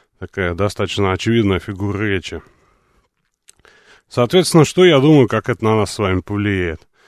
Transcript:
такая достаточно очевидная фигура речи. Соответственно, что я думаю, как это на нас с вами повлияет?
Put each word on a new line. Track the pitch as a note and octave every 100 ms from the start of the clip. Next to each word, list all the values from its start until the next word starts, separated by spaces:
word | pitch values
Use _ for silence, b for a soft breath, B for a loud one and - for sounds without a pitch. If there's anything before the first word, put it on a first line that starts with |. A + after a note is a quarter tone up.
| _ -
такая | F#2+ - F2 E2+
достаточно | G2+ - G2 - G2
очевидная | F#2 A2 A#2 G2+ F#2
фигура | - F#2+ G2+ G2
речи. | G#2+ F#2+ - E2 - _ _ _ _ _ _ _ _ _ _ _ b b b b b
Соответственно, | - A#2+ F#3 D#3+ E3 C#3+
что | -
я | F3+ C#3+
думаю, | D3 D3+ A#2
как | A2 -
это | A#2
на | A2 A2
нас | G2
с | -
вами | G2 F#2
повлияет? | - G#2 G#2 F#2+ F2 D#2 _ _